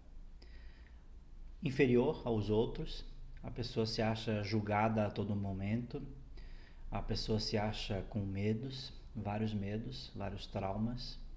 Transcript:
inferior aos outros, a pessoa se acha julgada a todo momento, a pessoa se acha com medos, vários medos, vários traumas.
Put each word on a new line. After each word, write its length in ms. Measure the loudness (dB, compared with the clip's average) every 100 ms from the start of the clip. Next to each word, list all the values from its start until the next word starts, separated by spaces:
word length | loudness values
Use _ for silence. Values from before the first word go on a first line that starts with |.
| -14 -14 -12 -14 -14 -14 -14 -14 -16 -16 -16 -16 -14 -14 -12 -6
inferior 600 | 0 6 8 8 8 4
aos 260 | 2 2 6
outros, 560 | 6 4 0 -4 -6 -8 -10 -10 -8
a 80 | -6
pessoa 360 | -4 -2 0 0
se 160 | 2
acha 420 | 2 2 0 0
julgada 640 | 2 2 4 4 6 4 2
a 40 |
todo 240 | 2 0 0
momento, 680 | 0 0 0 0 0 -6 -8 -10 -12 -10 -10 -12 -12 -12 -6
a 100 | -2
pessoa 380 | 0 0 2 0
se 180 | 2 2
acha 460 | 2 0 -2 -2 -2
com 100 | -2
medos, 760 | -2 0 2 0 -2 -6 -10 -12 -10 -6
vários 380 | -2 0 0
medos, 580 | 0 -2 -2 -4 -8 -8 -6
vários 300 | -4 -4 -4
traumas. 720 | -2 0 2 0 0 -4 -8 -10